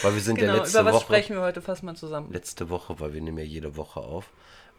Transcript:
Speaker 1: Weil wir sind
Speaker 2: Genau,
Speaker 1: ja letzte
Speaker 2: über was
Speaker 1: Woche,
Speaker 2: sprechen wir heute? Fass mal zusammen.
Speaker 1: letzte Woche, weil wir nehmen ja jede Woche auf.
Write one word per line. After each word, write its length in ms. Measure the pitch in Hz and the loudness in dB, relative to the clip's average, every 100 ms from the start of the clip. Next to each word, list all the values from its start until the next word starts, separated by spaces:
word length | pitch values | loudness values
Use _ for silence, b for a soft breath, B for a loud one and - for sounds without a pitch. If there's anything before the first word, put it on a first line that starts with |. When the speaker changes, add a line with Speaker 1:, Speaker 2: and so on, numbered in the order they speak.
Speaker 1:
Weil 120 | 101 | 2
wir 60 | 104 | 2
sind 160 | 101 113 | 2 4
Speaker 2:
Genau, 180 | 101 | 4
Speaker 1:
ja 40 | 98 | 4
letzte 180 | 92 220 | 4 4
Speaker 2:
über 80 | 214 | 8
was 60 | 220 | 6
Speaker 1:
Woche, 80 | |
Speaker 2:
sprechen 320 | - 214 208 202 | 6 2 2 -2
wir 60 | |
heute? 200 | 180 180 | -2 -4
Fass 200 | 175 185 | -6 -8
mal 100 | 185 | -8
zusammen. 380 | 165 160 156 147 | -12 -8 -8 -8
Speaker 1:
letzte 380 | 87 - - 82 | -10 -10 -8 -6
Woche, 280 | 90 - 80 | -6 -6 -8
weil 160 | 76 | -8
wir 60 | 76 | -6
nehmen 180 | 80 80 | -6 -6
ja 60 | |
jede 320 | 78 78 78 73 | -8 -8 -8 -10
Woche 240 | 76 - | -10 -10
auf. 320 | - 85 - _ B B B | -10 -10 -12 _ B B B